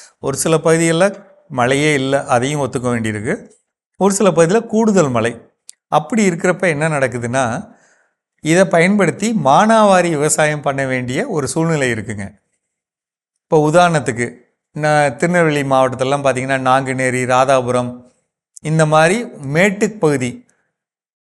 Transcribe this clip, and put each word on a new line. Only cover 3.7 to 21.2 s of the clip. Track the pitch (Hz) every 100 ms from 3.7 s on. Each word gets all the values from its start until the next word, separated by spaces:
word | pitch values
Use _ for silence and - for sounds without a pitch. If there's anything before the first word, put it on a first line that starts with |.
| _ _ _
ஒரு | 190
சில | 196 202
பகுதியில | 165 165 220 226
கூடுதல் | 214 220 190 147
மழை. | 120 113 117 - _ - _ _
அப்படி | 151 156 226
இருக்கிறப்ப | 196 170 180 170 185
என்ன | 143 160
நடக்குதுன்னா, | 151 131 120 117 131 120 135 - _ _ _ _ _ _ _
இதை | 151 170 180
பயன்படுத்தி | 170 180 208 170 131 220 220
மானாவாரி | 135 156 214 226 208 180 175
விவசாயம் | 151 151 160 151 151 143
பண்ண | 139 135
வேண்டிய | 127 123 135 277
ஒரு | 165 131
சூழ்நிலை | 160 165 156 131
இருக்குங்க. | 113 107 104 95 - _ _ _ _ _ _ _ _ _ _
இப்போ | _ 160
உதாரணத்துக்கு, | 151 170 175 160 131 117 120 - _ _ _ 151
நான் | 151 151 143 127
திருநெல்வேலி | 175 175 160 147 139
மாவட்டத்திலலாம் | 131 131 123 131 143
பார்த்தீங்கன்னா, | 139 127 131 135
நாங்குநேரி, | 127 131 135 131 131 127 123
ராதாபுரம், | 127 135 131 123 123 123 123 - _ _ _ _ -
இந்த | 156 160 156
மாதிரி | 156 165 220 233 - 135
மேட்டுப் | 151 208 196 220 -
பகுதி, | 156 139 123 120 _ _ _ _ _ _ _ _